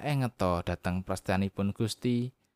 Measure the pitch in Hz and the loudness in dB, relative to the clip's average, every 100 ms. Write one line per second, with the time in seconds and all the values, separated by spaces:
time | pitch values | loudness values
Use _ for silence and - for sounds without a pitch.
0 | 143 139 123 - 92 87 - 87 92 90 | 0 0 -2 0 2 2 0 -2 -2 -2
1 | 95 95 - 95 98 - 98 - 110 - | -2 -6 0 0 0 0 -2 0 -4 -2
2 | 123 120 123 _ _ | 0 0 -2 _ _